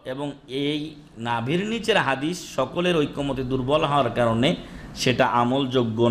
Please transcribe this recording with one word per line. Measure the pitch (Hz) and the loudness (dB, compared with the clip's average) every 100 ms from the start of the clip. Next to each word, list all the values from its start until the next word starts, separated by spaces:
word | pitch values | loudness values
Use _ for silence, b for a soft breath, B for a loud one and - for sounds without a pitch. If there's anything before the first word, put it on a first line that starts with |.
| - | -12
এবং | 131 147 139 - | -8 -8 -10 -8
এই | 131 143 151 151 156 - - | -4 -2 -2 -6 -14 -20 -10
নাভির | 117 117 117 170 214 | -4 -2 0 -2 -2
নিচের | 226 220 196 | -4 0 2
হাদিস | 135 131 151 175 - - | 2 0 -2 -6 -6 -4
সকলের | 131 175 175 170 | -2 0 0 2
ঐক্যমতে | 147 - 143 131 | 0 -2 -4 -4
দুর্বল | 127 131 123 151 156 | -2 -2 2 2 2
হওয়ার | 143 123 | 2 2
কারণে | 123 117 113 135 180 B B B - | 2 2 4 2 0 B B B -4
সেটা | 131 120 123 | 0 2 4
আমলযোগ্য | 120 120 131 135 131 120 110 120 | 4 2 2 0 0 0 2 4